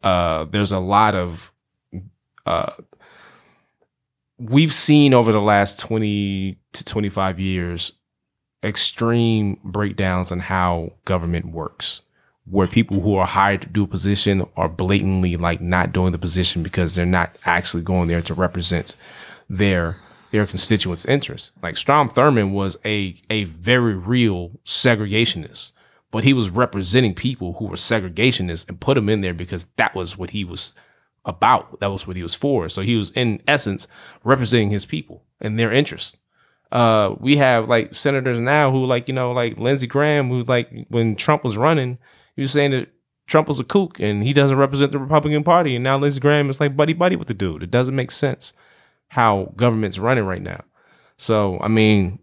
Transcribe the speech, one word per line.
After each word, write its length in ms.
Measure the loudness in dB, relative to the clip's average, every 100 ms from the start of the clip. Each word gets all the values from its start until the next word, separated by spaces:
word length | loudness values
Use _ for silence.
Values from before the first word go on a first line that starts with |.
Uh, 420 | 2 2 2 -2 -2
there's 260 | -2 0
a 80 | -2
lot 360 | 2 4 4 2
of, 360 | -4 -8 -18 _ _ _ _ -16 -16 _ _ _ -4
uh, 260 | -2 -4 -10 -20 _ _ -20 -20 _ _ _ _ _ _ _ _ _ _ _
we've 340 | 0 4 4
seen 400 | 2 6 6 8
over 180 | 6 6
the 100 | 4
last 380 | 4 4 2 -2
twenty 800 | -4 -2 -2 -2 -2 -4 -6 -8 _
to 100 | -12 -6
twenty-five 540 | -4 -4 -2 -2 -2
years, 540 | -4 -2 -4 -6 -8 _ _ _ _ _ _ _
extreme 960 | -6 0 0 0 0 2 2 2 0 -4
breakdowns 680 | -6 -4 -4 -2 -2 -2 -2
in 80 | -6
how 540 | -2 0 0 -2 -6 -12 -4
government 420 | -2 -2 -4 -6
works, 540 | -10 -12 _ -8 -8 _ _ _ _ -4
where 220 | 0 2
people 320 | 2 0 0
who 140 | 0 0
are 100 | 0
hired 360 | 2 2 0
to 60 | -4
do 140 | -4
a 40 | -2
position 600 | -2 -2 0 2 0 -2 -4
are 140 | -4
blatantly, 680 | -2 0 0 2 0 0 0
like, 240 | -2 -2
not 300 | 0 0 0
doing 200 | 0 0
the 60 | 0
position 440 | -4 0 0 0
because 320 | -4 -2 -2 0
they're 100 | 0
not 300 | 2 0 _ -2
actually 380 | 0 0 -4
going 240 | -2 0 0
there 140 | -2
to 120 | -4
represent 640 | -2 -2 -2 -2 -2 -4 -14 -20 -20 -20 -20 _
their, 460 | -2 0 2 -2 -6 -14 -20 _
their 140 | -2 0
constituents' 600 | -2 0 0 0 -6 -2
interests. 460 | -2 -2 -12 -16 _
Like, 140 | -8 -6
Strom 320 | 2 2 2
Thurmond 420 | 2 4 4 0
was 260 | 0 -4 -4 -4
a, 340 | -4 -4 -10 _
a 160 | -6 -6
very 500 | -6 2 2 4 0
real 560 | 0 2 2 0 -6 -14 -6
segregationist, 1040 | 0 2 2 0 0 0 -2 -10 -10 -12 _ _ _ _
but 120 | 0
he 100 | 2
was 160 | 4 2
representing 680 | 0 -2 -2 0 2 2 -2
people 380 | -6 -6 -8
who 120 | -8 -8
were 100 | -6
segregationists 920 | -2 -2 -2 0 0 0 -4 -6 -10
and 100 | -8
put 180 | 0 0
him 120 | 0
in 120 | -2
there 120 | -2
because 320 | -6 -8 -10 -10 -2
that 180 | -2 -2
was 220 | -8 -8
what 120 | -10
he 120 | -8
was 320 | -8 -8 -10 -12 _ _ _ _ -12
about. 540 | 2 4 4 0 -6
That 100 | -6
was 160 | -6 -8
what 80 | -10
he 80 |
was 120 | -8 -4
for. 340 | -2 0 -2
So 120 | -4
he 140 | -2 0
was, 160 | -2
in 300 | -2 -2 -2 0
essence, 400 | 0 0 -6 -10 -18 -20 -10
representing 460 | 0 2 4 2 2
his 160 | 0 -4
people 380 | -8 -8 -20 _ _
and 180 | -6 -2
their 120 | 0
interests. 460 | 0 0 -4 -10 -12 _ _ _ _ _
Uh, 440 | 2 4 4 2 0
we 180 | 2 4
have, 320 | 4 4 2
like, 260 | 0 0 -4
senators 440 | -2 0 -2 -2
now 320 | 0 2 2
who, 140 | 2 0
like, 220 | -2 -2
you 60 |
know, 180 | -4 -2
like 260 | -2 -4 -2
Lindsey 300 | -2 -2 -2
Graham, 400 | 0 2 0 0
who, 140 | -2
like, 260 | 0 -2 -2 -12 -6
when 260 | 0 0 0
Trump 280 | 0 0 -2
was 120 | 0
running, 400 | 2 2 -2 -8 _ _ _ -6
he 60 |
was 100 | -2
saying 200 | 0 2
that 180 | 0 -4 _ _ _ _
Trump 220 | 2 2
was 120 | -4
a 40 |
kook 360 | 0 0 0 -4
and 220 | -2 0
he 100 | 2
doesn't 240 | 4 4 4
represent 340 | 2 2 0
the 80 | 0
Republican 440 | 2 2 2 0 4
Party. 300 | 2 2 0
And 80 |
now 140 | 0 0
Lindsey 220 | 0 0
Graham 300 | 2 2 0
is, 100 | 0
like, 160 | -2 2
buddy-buddy 400 | 0 2 2 0
with 140 | -4
the 40 |
dude. 300 | -4 -4 -4
It 80 | -2
doesn't 240 | 0 0 -2
make 160 | -4
sense 400 | -2 -2 -2 -10 _ _ _ _ _ _
how 440 | 2 4 4 -2 0
government's 440 | 2 2 -2 -2
running 260 | 0 0 -2
right 160 | -6
now. 200 | -8 -12 -16 _ _ _ _ _
So, 400 | 0 2 2 -2
I 80 | 0
mean 500 | 4 6 4 2 -4